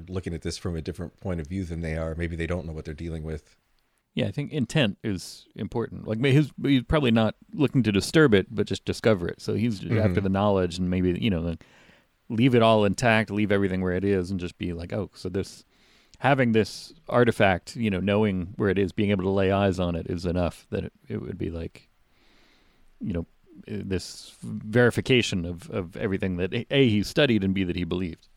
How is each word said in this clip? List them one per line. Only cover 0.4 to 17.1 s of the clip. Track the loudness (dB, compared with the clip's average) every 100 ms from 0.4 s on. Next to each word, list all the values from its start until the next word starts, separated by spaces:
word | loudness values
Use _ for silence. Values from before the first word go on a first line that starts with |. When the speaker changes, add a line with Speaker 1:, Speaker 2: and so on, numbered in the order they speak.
Speaker 1:
this | -8 -8
from | -6 -6
a |
different | -8 -8 -12 -10
point | -6 -6
of | -6
view | -6
than | -6 -6
they | -4 -4
are. | -4
Maybe | -4 -6 -4
they | -4
don't | -4 -6
know |
what | -10 -10
they're |
dealing | -10 -8 -8
with." | -8 -10 -12 _ _ _ _ _ _ -6
Speaker 2:
Yeah, | -4
I |
think | -6 -6
intent | -4 -2 0 0 -2
is | -6 -6 -8 -18 _ -12
important. | -8 -6 -6 -8 -6
Like, | 0
may-, | 4
his, | 4 2 -2
he's | 2 2
probably | 2 2 4
not | 4 2 -2 _
looking | -2 0 2
to | 2
disturb | 2 4 6 6
it, | 6 4
but | -2 -4
just | -4 -6
discover | 0 2 2 0
it. | -6
So | -4 -2
he's | -2 -2
j- | -2 2
after | 2
Speaker 1:
Mm-hmm. | 2
Speaker 2:
the | 0
knowledge, | 2 2 2 0 -2
and | -2
maybe, | 2 2 2
you | 0
know, | 0
then | -2 -6 _ _ _ _ _ _ -6
leave | 2 4 6
it |
all | 6 6 4
intact, | 2 4 4 2
leave | 0 2
everything | 2 2 0
where | -2
it | 0 0
is, | 0 0
and | -4
just | -6 -6
be | -8
like, | -8 -8
"Oh, | -6 -8 -10
so | -6
this, | -6 -6 -12 _ _ _ _ _ -2
having | 0 2 4
this | 2 2 -4 -18 -18
artifact, | 0